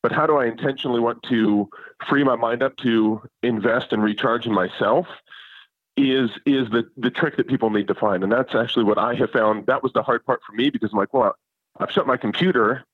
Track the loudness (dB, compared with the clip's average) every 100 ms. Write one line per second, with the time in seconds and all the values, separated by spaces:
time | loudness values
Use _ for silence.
0 | -2 0 2 2 2 -2 -4 -4 -2 0
1 | 0 -2 -2 2 2 2 -2 -8 -20 _
2 | -2 2 2 2 0 0 -2 -2 0 2
3 | 2 0 -8 _ -2 0 2 0 -2 -2
4 | -2 0 -2 -2 0 -2 -2 -2 0 0
5 | -2 -12 _ -20 -20 -20 -20 _ _ 0
6 | 2 2 0 -2 0 0 2 -2 -2 -4
7 | -4 -2 -4 -2 -2 0 0 0 -2 -2
8 | 0 0 0 0 0 -2 0 0 2 2
9 | 0 0 -2 2 2 0 0 0 0 -2
10 | 0 -2 0 -4 -4 -2 0 0 -2 -2
11 | 0 2 2 0 _ _ _ -8 -2 0
12 | 0 0 -2 0 2 2 2 0 -8